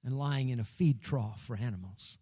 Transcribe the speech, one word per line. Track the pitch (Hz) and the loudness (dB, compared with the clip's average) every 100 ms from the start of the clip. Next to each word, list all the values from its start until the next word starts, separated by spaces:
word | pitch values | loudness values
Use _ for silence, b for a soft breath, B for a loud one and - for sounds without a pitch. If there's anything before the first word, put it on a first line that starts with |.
and | 123 135 | -2 0
lying | 143 139 131 | 0 2 0
in | 120 | 0
a | |
feed | 107 - 170 123 | -2 4 4 4
trough | - 139 107 107 | 2 0 0 -6
for | - 107 | -8 -4
animals? | 120 95 92 98 - - | -2 -4 -8 -10 -12 -12